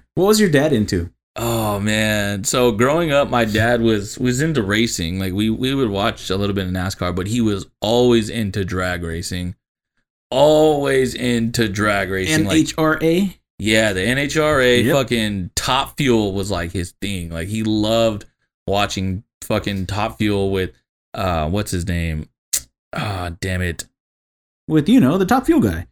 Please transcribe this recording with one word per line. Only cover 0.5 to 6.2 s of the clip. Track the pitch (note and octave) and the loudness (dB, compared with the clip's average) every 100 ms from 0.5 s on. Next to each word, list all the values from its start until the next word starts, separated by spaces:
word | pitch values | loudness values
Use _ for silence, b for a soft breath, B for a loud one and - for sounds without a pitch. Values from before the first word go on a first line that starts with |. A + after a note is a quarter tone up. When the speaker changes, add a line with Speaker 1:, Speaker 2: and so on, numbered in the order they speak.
| D3+ D#3 | 4 4
Speaker 1:
into? | A#2+ G2+ F2+ F2 _ _ - | 2 0 -2 -4 _ _ -8
Speaker 2:
Oh | A#2 A#2 G#2+ G2+ | -4 -2 -2 -2
man. | G#2 G#2+ G#2+ G#2+ G2+ G2+ | -2 0 0 0 -2 -4
So | G#2+ C3 B2 | -2 2 2
growing | G#2 B2+ E3 E3 | 4 2 2 2
up, | C#3+ C3 | 2 2
my | B2 | 2
dad | A2 G#2+ A#2 B2 | 2 2 2 2
was, | A2+ G#2+ G2 - | 2 2 -2 -4
was | B2 B2 | -2 0
into | E3 C#3 | 0 0
racing. | G2 G#2 A#2 - E2+ F#2+ | 0 0 0 -2 -4 -4
Like | F#2+ | -4
we, | F#2+ A2 | 0 0
we | A2 C3 | 0 -2
would | C#3 A#2 | 0 0
watch | G2 A2+ - | 0 -2 -4